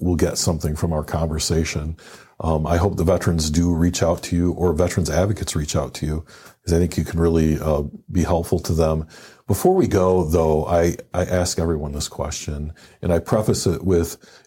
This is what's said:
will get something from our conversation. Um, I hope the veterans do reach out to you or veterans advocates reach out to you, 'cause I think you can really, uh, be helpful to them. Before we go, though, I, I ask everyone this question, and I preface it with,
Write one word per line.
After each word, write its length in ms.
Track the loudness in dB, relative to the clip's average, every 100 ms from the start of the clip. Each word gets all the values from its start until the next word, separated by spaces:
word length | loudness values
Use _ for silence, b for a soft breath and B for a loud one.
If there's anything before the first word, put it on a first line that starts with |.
will 160 | 0 2
get 200 | 0 0
something 380 | -2 0 -2 -2
from 160 | -2
our 120 | -2
conversation. 920 | -2 -2 -2 -2 -2 0 0 -4 -6 -10 B B B B
Um, 260 | -2 0 2
I 80 | 2
hope 220 | 2 0
the 80 | 2
veterans 440 | 2 2 0 0
do 240 | 0 2
reach 300 | 2 2 2
out 180 | 0 0
to 120 | -2 0
you 160 | 0
or 220 | 0 0
veterans 360 | 2 0 0 0
advocates 460 | 0 0 -2 -4 -4
reach 220 | -2 -2
out 160 | -4
to 120 | -4 -4
you, 200 | -4 -8 B B B 0
'cause 80 |
I 40 | 2
think 200 | 2 0
you 80 | -2
can 160 | 0
really, 360 | 2 4 2 2
uh, 260 | 0 -2 -2 -10 -6
be 120 | -2
helpful 360 | 0 0 0 -2
to 140 | 0
them. 340 | 2 2 0 -4 B B B B
Before 260 | 2 4
we 140 | 4 4
go, 380 | 4 4 4 2
though, 400 | 2 2 2 2
I, 320 | 2 2 -2 -6
I 100 | -4
ask 340 | -2 0 -2 -2
everyone 360 | -2 -2 -4
this 160 | -8 -8
question, 640 | -8 -8 -8 -8 -8 -8 -12 B B
and 120 | -2
I 60 | 0
preface 460 | 0 0 0 0 0
it 200 | -2 2
with, 320 | 2 2 -6 B B